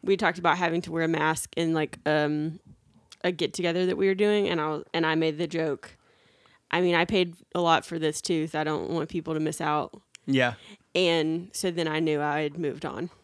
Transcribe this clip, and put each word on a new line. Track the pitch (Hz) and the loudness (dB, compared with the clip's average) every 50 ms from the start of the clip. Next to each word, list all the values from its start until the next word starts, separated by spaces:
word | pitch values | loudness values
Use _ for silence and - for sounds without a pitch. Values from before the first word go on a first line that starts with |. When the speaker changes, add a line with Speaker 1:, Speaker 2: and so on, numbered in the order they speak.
Speaker 1:
we | - - 196 185 | -2 0 0 2
talked | 220 170 165 175 | 2 0 0 2
about | 175 170 156 180 | 2 2 2 4
having | 180 170 165 170 | 2 0 0 0
to | 175 170 | -4 -4
wear | 160 165 165 | -2 -2 0
a | 160 | 0
mask | 165 156 151 156 160 156 - - - - | 0 2 2 2 0 0 -4 -6 -4 -2
in, | 170 160 165 | 0 0 0
like, | 160 151 143 - - - 165 | 0 0 -2 -4 -4 -2 0
um, | 151 151 151 147 151 151 151 160 156 180 _ - - - _ _ _ _ _ - - - - | 2 2 2 2 0 -2 -2 -4 -6 -10 _ -20 -20 -20 _ _ _ _ _ -20 -12 -6 -4
a | 180 | -4
get-together | 185 151 175 - - - 175 170 165 180 185 | -2 -2 -2 -4 -2 -2 -2 0 0 2 2
that | 185 185 - | 0 2 2
we | 190 190 | 2 2
were | 190 | 2
doing, | 190 208 208 208 208 202 208 | 4 2 2 4 2 2 2
and | - 165 | 0 0
I | 151 156 | 0 -2
was, | 156 - - - - | -2 -4 -6 -4 -2
and | 170 165 | 0 2
I | 156 160 | 2 2
made | 160 160 160 151 147 | 2 2 0 0 -2
the | 175 160 | -4 -4
joke, | 165 165 160 156 139 - - - - _ _ _ _ _ _ _ _ _ _ _ _ _ _ - | -2 -2 -2 -2 -4 -4 -8 -14 -20 _ _ _ _ _ _ _ _ _ _ _ _ _ _ -2
"I | - 170 | 0 0
mean, | 180 180 175 | 2 2 2
I | 170 170 | 2 2
paid | 175 208 196 180 175 170 - - _ - | 2 2 0 0 0 -2 -10 -14 _ -4
a | 185 | 0
lot | 175 165 165 151 - | 4 4 4 4 2
for | - 175 165 | -2 -6 -2
this | 156 156 147 - | -2 -2 -2 -2
tooth. | - - 180 160 156 147 - | -2 -2 -2 -2 -2 -2 -2
I | 156 156 | -2 -2
don't | 156 151 147 82 - | -2 -2 -2 -2 -2
want | - 165 151 147 | -2 -4 -4 -4
people | - 175 160 - 160 | -4 -6 -4 -4 -4
to | 156 | -2
miss | 156 156 156 - | -2 -2 -4 -4
out." | 160 156 151 151 139 - - - _ _ - - _ - | -2 -2 -2 -2 -2 -4 -8 -16 _ _ -20 -12 _ 0
Speaker 2:
Yeah. | 135 131 127 123 113 - - - - - _ _ - | 2 4 4 2 0 -2 -12 -20 -20 -20 _ _ 0
Speaker 1:
And | 175 185 175 165 165 156 156 160 170 175 190 - | 2 2 4 4 2 2 0 -2 -4 -6 -8 -8
so | - - 185 | -4 -4 -2
then | 170 170 165 160 | -2 -2 -2 -2
I | 151 156 | 0 0
knew | 165 160 151 147 | 0 0 0 0
I | 147 151 147 151 | 0 0 -2 -2
had | 156 147 147 170 | -2 -4 -4 -4
moved | 165 143 127 147 - | -4 -4 -4 -6 -8
on. | 151 135 107 147 175 - _ | -8 -8 -8 -8 -10 -10 _